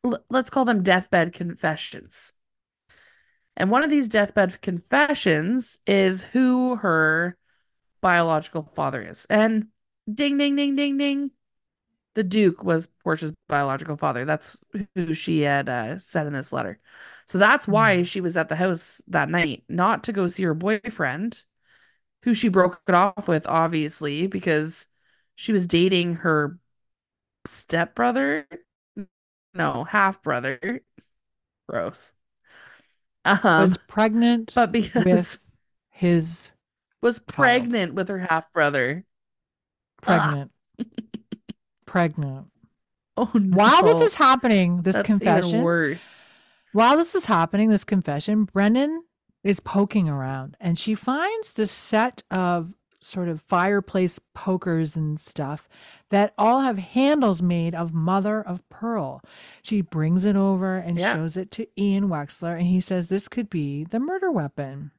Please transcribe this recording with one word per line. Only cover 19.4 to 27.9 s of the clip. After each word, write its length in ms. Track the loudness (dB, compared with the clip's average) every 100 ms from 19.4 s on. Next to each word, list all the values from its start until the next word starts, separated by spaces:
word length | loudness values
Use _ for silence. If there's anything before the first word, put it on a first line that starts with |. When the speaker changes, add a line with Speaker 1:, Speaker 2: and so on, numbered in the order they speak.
| -2 -4 _
Speaker 1:
not 360 | 0 0 0 -4
to 80 |
go 140 | -2 -2
see 160 | -2
her 100 | -2
boyfriend, 880 | -2 -2 -4 -6 -6 -4 -4 -8 -8 _ _ _ _ _ _ _ _
who 100 | 0
she 160 | 2 2
broke 320 | 4 2 0 0
it 80 | 2
off 320 | 2 0 -2
with, 200 | -2 0
obviously, 800 | 0 2 0 -4 -4 -6 -4 -4
because 600 | -2 0 0 -2 -8 -12 _ _ _ _ -12
she 180 | 0
was 140 | 0 2
dating 480 | 2 4 2 0 -2
her 420 | 0 0 0 -6 _ _ _ _ _ _ _ _ -10
stepbrother. 1040 | -8 -4 -4 -4